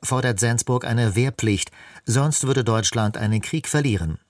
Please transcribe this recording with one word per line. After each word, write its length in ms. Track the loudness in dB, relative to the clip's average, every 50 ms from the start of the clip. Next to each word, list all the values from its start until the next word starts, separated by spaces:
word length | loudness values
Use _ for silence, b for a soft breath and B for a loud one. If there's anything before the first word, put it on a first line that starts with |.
fordert 380 | -6 -4 -2 0 0 0 0 0
Sensburg 440 | 0 0 0 -2 -2 -2 -2 -2 -2
eine 320 | -2 -2 0 0 0 2
Wehrpflicht, 540 | 0 0 -2 -2 0 2 2 2 2 0 -6 B B B B B B B -2
sonst 400 | 0 2 2 2 0 0 0 0
würde 160 | 2 2 2
Deutschland 540 | 2 2 2 2 0 0 0 0 0 -2 -2
einen 260 | -2 0 0 0 -2
Krieg 240 | -2 -4 -4 -4 -2
verlieren. 500 | -2 0 2 2 0 0 -2 -4 -6 -8 _ _